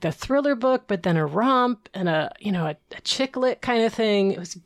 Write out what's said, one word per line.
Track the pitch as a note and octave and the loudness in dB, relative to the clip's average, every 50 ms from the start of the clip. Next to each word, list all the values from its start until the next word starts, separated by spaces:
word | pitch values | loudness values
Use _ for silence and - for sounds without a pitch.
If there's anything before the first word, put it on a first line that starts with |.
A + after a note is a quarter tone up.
the | - E3 | -4 -4
thriller | D3 - - - C4 C#4+ C#4 C#4+ C#4+ | -4 -4 -4 -2 0 2 2 2 0
book, | A3+ B3+ C4 C4 B3+ - - | 0 2 0 0 0 0 -2
but | G3+ F3 - | -4 -2 0
then | F#3 E3+ | 2 2
a | D#3+ D#3 | 2 0
romp | C#3+ D3+ G3 A#3 C4 C4+ B3+ B3 B3 A#3+ - - - - | 0 0 0 2 4 4 4 2 2 0 -4 -8 -12 -6
and | F#3+ F#3 F3 | -4 0 0
a, | D#3+ D#3 D3+ - - - | 2 0 0 -2 -6 -6
you | - G#3 | -4 -2
know, | F#3+ F3 D#3+ | -2 0 -2
a, | D#3 D#3 - _ - - | -2 -4 -6 _ -20 -18
a | - | -10
chick | - - - - C4 C4 - | -6 -4 -2 -2 -2 -2 -2
lit | C4 B3+ B3+ A#3 - | 0 0 0 0 -2
kind | - - A#3+ A3+ A3+ | -2 0 2 2 2
of | A3+ A3 | 2 0
thing. | - A3+ G#3+ G#3 G3+ G3 G3 | 0 0 2 2 4 2 2
It | G3 F#3 | 0 -2
was | F3 - - F3 - | -6 -12 -14 -14 -6